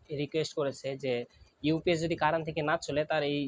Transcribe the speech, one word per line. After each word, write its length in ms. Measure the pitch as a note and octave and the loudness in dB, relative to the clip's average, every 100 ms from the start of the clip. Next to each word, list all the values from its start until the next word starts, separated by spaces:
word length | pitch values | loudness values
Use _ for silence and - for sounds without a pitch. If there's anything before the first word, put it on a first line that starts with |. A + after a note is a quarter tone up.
| - | -8
রিকোয়েস্ট 440 | C#3+ D3 D#3 D3 | -4 -2 -2 -2
করেছে 340 | - C#3 C3 C3+ C3+ | -2 -2 -2 -6 -4
যে 160 | C#3 A#2+ A#2+ - - _ | -2 -2 -4 -14 -20 _
ইউপিএস 340 | D3 D#3+ F3+ D#3+ | 0 2 2 2
যদি 140 | E3 - | 2 2
কারেন্ট 300 | D3+ E3 D#3+ | 2 2 -2
থেকে 160 | D#3 | -2
না 140 | D3 E3 | 0 0
চলে, 240 | - C#3+ D3+ | 0 -2 0
তার 160 | D#3 | 0
এই 140 | C#3+ D3 | 0 0